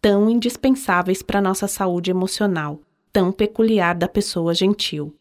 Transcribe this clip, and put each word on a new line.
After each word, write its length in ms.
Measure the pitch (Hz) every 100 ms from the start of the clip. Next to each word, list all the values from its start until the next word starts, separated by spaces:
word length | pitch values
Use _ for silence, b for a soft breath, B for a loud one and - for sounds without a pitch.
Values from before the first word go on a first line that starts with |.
tão 280 | 214 202 208
indispensáveis 920 | 240 240 240 262 262 - 180 185 190
pra 180 | - 202
nossa 260 | 196 190 196
saúde 460 | - 190 175 180
emocional, 720 | 185 185 - 208 175 147 147 _ _ _
tão 220 | 208 180
peculiar 640 | 190 208 214 226 214 175 175
da 140 | 170
pessoa 440 | 208 202 180 170
gentil. 640 | 170 190 202 - 151 147 -